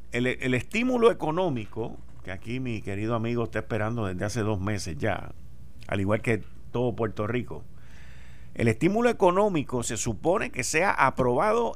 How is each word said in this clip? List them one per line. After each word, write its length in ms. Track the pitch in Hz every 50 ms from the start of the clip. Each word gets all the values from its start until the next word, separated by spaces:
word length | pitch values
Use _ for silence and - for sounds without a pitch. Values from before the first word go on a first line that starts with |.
| - - -
el, 160 | 120 123 127
el 260 | 117 - - 127 127
estímulo 560 | 123 - - - 214 247 254 254 240 226 226
económico, 880 | 190 - 156 156 156 175 190 175 135 117 104 - - 113 110 123 - - - - - - -
que 80 | 92
aquí 300 | 92 90 - 104 120 131
mi 200 | 131 123 113 104
querido 360 | - 104 98 101 107 110 120
amigo 260 | 113 110 117 120 120 117
está 160 | - - 107
esperando 480 | 107 - 120 107 104 110 120 120 107
desde 180 | 95 90 87 95
hace 180 | 104 98 120 104
dos 180 | 104 110 92
meses 360 | 95 104 107 98 - 90 80
ya, 360 | 71 - 107 92 71 - - - - - - - - - - - - - -
al 120 | - 101
igual 220 | 98 95 107 110 -
que 220 | 127 113 101 - - - - - -
todo 240 | - 120 123 123 101
Puerto 320 | 101 113 107 - 107 107
Rico, 380 | 107 120 123 107 - - - - - - - - - - - - - - - - - - - - - -
el 140 | - - 117
estímulo 420 | 110 - 156 185 202 226 240 240
económico 720 | 220 - 202 180 175 190 208 214 180 156 120 - - 123 113
se 140 | - 120
supone 560 | 104 - 120 110 92 120 156 185 220 - 247 -
que 100 | 131 127
sea 300 | - - 156 180 202 -
aprobado 800 | - 143 131 - - 127 123 123 139 190 214 214 233 233 - -